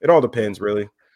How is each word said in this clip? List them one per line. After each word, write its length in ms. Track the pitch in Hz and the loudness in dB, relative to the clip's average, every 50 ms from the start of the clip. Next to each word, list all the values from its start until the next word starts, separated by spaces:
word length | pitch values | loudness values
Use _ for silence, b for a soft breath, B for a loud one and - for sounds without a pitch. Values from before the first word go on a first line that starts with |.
it 100 | - 147 | 2 4
all 100 | 170 156 | 4 4
depends, 400 | 123 117 - 120 110 104 98 90 | 4 0 -2 -4 -6 -6 -6 -6
really. 280 | 101 104 104 104 104 101 _ b b b b | -6 -4 -4 -4 -6 -8 _ b b b b